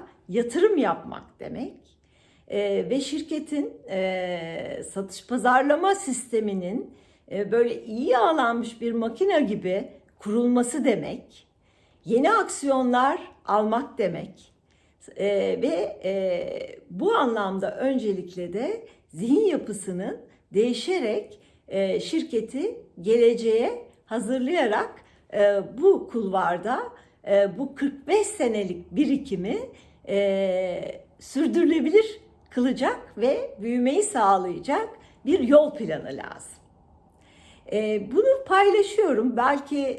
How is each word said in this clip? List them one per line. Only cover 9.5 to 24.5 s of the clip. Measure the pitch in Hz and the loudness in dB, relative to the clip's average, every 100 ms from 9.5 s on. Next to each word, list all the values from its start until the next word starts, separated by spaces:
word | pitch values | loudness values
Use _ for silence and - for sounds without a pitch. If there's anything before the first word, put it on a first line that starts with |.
| 208 180 190 - - _ _ | -2 -2 -4 -4 -14 _ _
kurulması | 208 220 240 247 240 311 | -4 0 2 2 0 0
demek, | 247 190 143 - - - _ _ _ _ _ _ | 0 0 -2 -10 -14 -20 _ _ _ _ _ _
yeni | 160 233 311 | -2 2 4
aksiyonlar | 440 381 - 277 262 247 247 269 349 - - - | 2 0 -4 0 0 2 2 2 0 -6 -14 -2
almak | 208 214 226 - - | 0 2 0 -2 -4
demek. | 190 151 - - - _ _ _ _ _ - - | -4 -4 -10 -18 -20 _ _ _ _ _ -18 -4
E, | 196 202 190 180 | 0 0 0 0
ve, | 247 330 415 - | 0 0 -4 -4
e, | 185 196 190 175 - - - - - | -4 -2 -2 -2 -4 -8 -12 -16 -14
bu | 175 349 | -2 2
anlamda | 453 262 220 190 190 190 - | 2 2 0 -2 -2 -4 -2
öncelikle | 269 254 214 185 180 180 175 | -2 0 0 -4 -6 -10 -8
de | 190 294 453 - - _ | -6 -6 -6 -12 -20 _
zihin | 151 233 320 | -8 2 4
yapısının | 427 302 - 202 - 180 214 453 - _ _ | 4 0 -4 -10 -8 -8 -8 -10 -14 _ _
değişerek, | 190 240 233 - 370 233 247 - - _ _ - | 0 0 0 -4 -2 -2 -4 -6 -14 _ _ -8
e, | 190 190 180 | -2 0 -2
şirketi | - 320 - 226 220 262 392 - - - | -2 -4 -2 -4 -4 -4 -6 -8 -14 -8
geleceğe | 175 240 233 226 226 220 302 480 - _ _ | 0 4 6 4 2 2 0 -4 -12 _ _
hazırlayarak, | 226 202 262 247 | -6 -4 -2 0